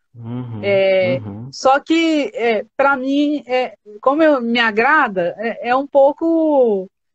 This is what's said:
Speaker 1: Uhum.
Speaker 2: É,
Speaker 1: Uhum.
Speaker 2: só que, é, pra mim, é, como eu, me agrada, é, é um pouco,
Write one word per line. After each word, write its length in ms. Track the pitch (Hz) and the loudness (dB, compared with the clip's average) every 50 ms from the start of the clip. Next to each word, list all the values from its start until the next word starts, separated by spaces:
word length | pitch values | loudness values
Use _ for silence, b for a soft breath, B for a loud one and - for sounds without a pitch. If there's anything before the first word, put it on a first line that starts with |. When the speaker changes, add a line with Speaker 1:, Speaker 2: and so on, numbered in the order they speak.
| _ _ _ | _ _ _
Speaker 1:
Uhum. 720 | 117 117 117 120 123 127 120 113 107 196 202 196 196 190 190 190 190 | -18 -14 -10 -10 -10 -10 -10 -10 -6 -2 0 2 2 2 2 2 2
Speaker 2:
É, 220 | 185 180 180 180 - | 2 0 -2 -4 -6
Speaker 1:
Uhum. 280 | - - 107 120 139 | -8 -12 -12 -14 -14
Speaker 2:
só 280 | 135 - - 262 269 285 | -10 -2 2 2 2 2
que, 520 | 285 - 320 330 330 330 311 302 277 202 - | 0 0 0 0 0 0 0 0 -2 -4 -4
é, 300 | 175 226 233 226 202 220 _ _ - | -4 -2 -2 -2 -2 -4 _ _ -2
pra 200 | 269 277 277 254 | 0 0 0 0
mim, 460 | 254 269 277 285 294 294 302 277 - - | -2 -2 0 0 0 0 -2 -4 -4 -4
é, 280 | 247 254 247 - - _ _ 208 208 208 | -4 -2 -4 -4 -8 _ _ -20 -12 -4
como 220 | - 262 277 311 320 | -2 0 2 4 4
eu, 180 | 311 294 262 | 2 2 2
me 180 | 233 233 233 247 | 0 -2 0 0
agrada, 760 | 233 226 208 208 233 269 302 311 277 233 196 185 170 175 - 175 | 0 0 0 0 2 2 2 2 2 0 -2 -2 -4 -4 -4 -6
é, 300 | 220 233 196 - - 240 | -8 -8 -8 -6 -4 -2
é 60 | 247 | -2
um 120 | 269 285 285 | -2 -2 0
pouco, 1040 | - 277 269 285 285 - 339 330 330 330 320 311 294 269 247 233 208 190 185 190 _ _ _ _ _ | 2 4 4 4 2 0 -2 0 0 2 2 2 2 2 2 2 0 -2 -4 -8 _ _ _ _ _